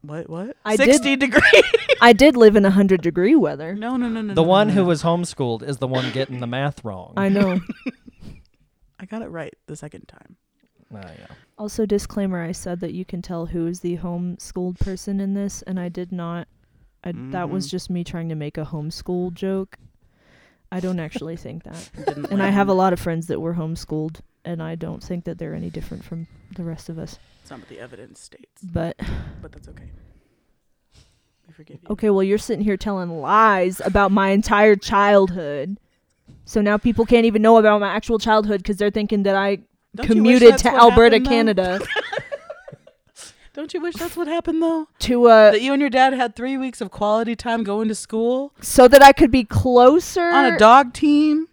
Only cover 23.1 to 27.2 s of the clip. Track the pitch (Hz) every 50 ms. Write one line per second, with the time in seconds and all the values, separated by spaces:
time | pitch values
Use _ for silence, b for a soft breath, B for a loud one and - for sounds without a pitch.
23.1 | 165 165 165 170 151 - 160 165 170 175 160 160 165 - - - 156 156 156 160
24.1 | 156 - - _ _ _ _ - 175 165 160 160 165 165 160 165 165 - - -
25.1 | 180 175 - 170 165 170 165 156 156 165 165 170 160 175 156 - - - - -
26.1 | 165 165 165 _ - - _ _ - - 175 165 165 156 - - 165 160 160 156
27.1 | - -